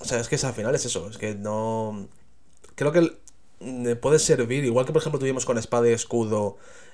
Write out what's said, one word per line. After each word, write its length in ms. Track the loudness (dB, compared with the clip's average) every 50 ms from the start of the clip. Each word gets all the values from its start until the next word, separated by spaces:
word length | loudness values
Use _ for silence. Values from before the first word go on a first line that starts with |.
o 40 | -4
sea, 160 | -2 -2 -2
es 80 | 0 0
que 80 | -2
es, 80 | 0 0
al 100 | -2 -2
final 200 | -2 -2 0 0
es 120 | 0 0
eso, 240 | -2 -4 -6 -6 -8
es 80 | -10 -8
que 160 | -6 -6 -6
no, 720 | -4 -4 -4 -2 -2 -2 -2 -2 -2 -4 -4 -6 -8 -12 -14 -16 -20 -20 -20 -20 -20 -20 -20 -20 -20 -20 -12 -4
creo 160 | -2 0 2
que 80 | 4 4
el, 160 | 4 4 2 -4 -20 -20 -20 -20 -20 -20 -18 -14
mm, 380 | -12 -10 -6 -4 -2 -2 0 0
puede 180 | 2 4 4 6
servir, 440 | 6 4 4 2 2 0 0 0 0
igual 220 | 2 2 2 2
que 60 | 2
por 100 | 0 0
ejemplo 160 | 0 0 -2 -2
tuvimos 260 | -2 -2 -2 -2 -2
con 140 | -2 -2 -2
Espada 300 | -2 0 2 4 4 4
y 40 |
Escudo 640 | 4 2 0 -2 0 0 0 0 0 0 -2 -2 -6 -8 -16 -20 -20 -20 -20 -20